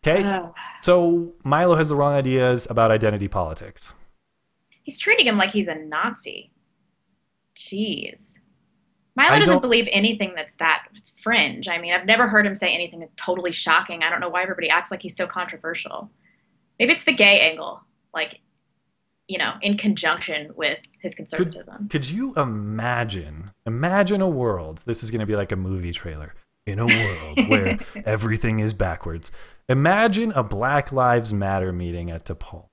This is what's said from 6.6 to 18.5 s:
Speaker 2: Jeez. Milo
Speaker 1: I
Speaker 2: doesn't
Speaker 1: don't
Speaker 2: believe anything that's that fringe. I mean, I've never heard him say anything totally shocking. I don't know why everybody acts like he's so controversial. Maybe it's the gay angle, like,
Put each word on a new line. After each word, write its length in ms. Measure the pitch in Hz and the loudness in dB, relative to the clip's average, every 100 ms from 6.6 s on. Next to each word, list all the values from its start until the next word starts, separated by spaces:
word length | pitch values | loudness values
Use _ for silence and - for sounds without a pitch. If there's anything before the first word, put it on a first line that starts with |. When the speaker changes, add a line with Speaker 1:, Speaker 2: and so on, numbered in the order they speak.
| _ _ _ _ _ _ _ _ _ - | _ _ _ _ _ _ _ _ _ -16
Speaker 2:
Jeez. 800 | - 196 214 160 - - - - _ _ _ _ _ _ _ - | -10 -6 -4 -4 -10 -14 -18 -18 _ _ _ _ _ _ _ 4
Milo 140 | 302 | 6
Speaker 1:
I 40 | - | 8
Speaker 2:
doesn't 140 | 403 | 6
Speaker 1:
don't 80 | 285 | 6
Speaker 2:
believe 260 | 254 233 208 | 4 2 2
anything 440 | 196 214 220 190 175 | 2 2 0 -4 -6
that's 180 | 151 - | -12 -2
that 300 | 165 156 - - _ _ | 0 0 -2 -20 _ _
fringe. 460 | - 226 147 - - | 0 2 2 -2 -6
I 100 | 170 | -6
mean, 140 | 170 | 0
I've 140 | 180 185 | -2 2
never 220 | 226 240 | 4 6
heard 180 | 214 202 | 4 2
him 80 | |
say 140 | 196 185 | 0 -2
anything 320 | 165 175 165 160 - | -2 -4 -10 -18 -10
totally 340 | - 180 175 | -4 -2 -2
shocking. 520 | 170 - 160 190 170 | -4 2 2 0 -4
I 60 | 160 | -2
don't 100 | 175 | -2
know 80 | 180 | -2
why 140 | 175 | -2
everybody 260 | 185 180 165 | -4 -4 2
acts 240 | 160 - | 0 0
like 100 | 180 | -10
he's 140 | 190 - | -10 -6
so 100 | 175 | -6
controversial. 800 | - 180 160 160 170 - - 208 _ _ _ _ _ _ _ | -4 -8 -8 -10 -8 -10 -12 -14 _ _ _ _ _ _ _
Maybe 140 | 240 | 0
it's 120 | 339 | 2
the 80 | - | 0
gay 260 | 254 202 202 | 4 6 6
angle, 400 | 156 160 151 - _ _ _ | 4 0 -10 -12 _ _ _
like, 260 | 165 156 - _ | -6 -6 -8 _